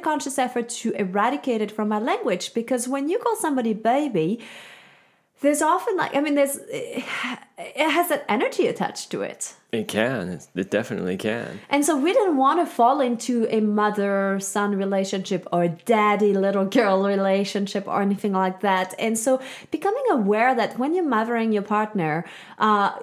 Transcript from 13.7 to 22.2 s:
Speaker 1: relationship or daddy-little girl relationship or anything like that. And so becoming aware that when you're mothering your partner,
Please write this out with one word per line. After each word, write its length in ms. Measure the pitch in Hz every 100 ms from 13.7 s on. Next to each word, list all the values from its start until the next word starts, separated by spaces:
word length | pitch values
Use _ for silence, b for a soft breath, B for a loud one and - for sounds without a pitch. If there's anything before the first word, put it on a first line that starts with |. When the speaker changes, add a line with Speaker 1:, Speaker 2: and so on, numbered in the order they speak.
| 208 214 202 202 196 196 196 196 208 202 196
Speaker 1:
relationship 680 | 196 196 196 196 185 185 -
or 160 | 175 175
daddy-little 960 | 165 - 220 208 202 208 196 196 196 196
girl 380 | 254 208 190
relationship 840 | 196 196 196 196 202 202 202 202 196
or 140 | -
anything 320 | 196 196 208
like 280 | 190 190 185
that. 340 | 202 185 185 -
And 200 | 220 226
so 240 | 269 262 262 B B
becoming 340 | 311 392 480 508
aware 440 | 285 196 214 247
that 240 | 247 208 220
when 160 | 277
you're 100 | 359 311
mothering 460 | 220 226 233 226
your 100 | 208
partner, 600 | 196 208 185 190 160 156